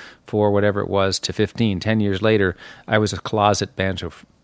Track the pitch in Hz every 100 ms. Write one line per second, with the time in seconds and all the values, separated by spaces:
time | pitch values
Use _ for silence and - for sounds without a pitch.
0 | - - - 107 104 101 104 101 92 98
1 | 98 92 - 92 104 - 113 92 107 110
2 | 101 95 110 107 92 - - - - 110
3 | 107 98 - 107 104 101 98 - 95 92
4 | 85 - - _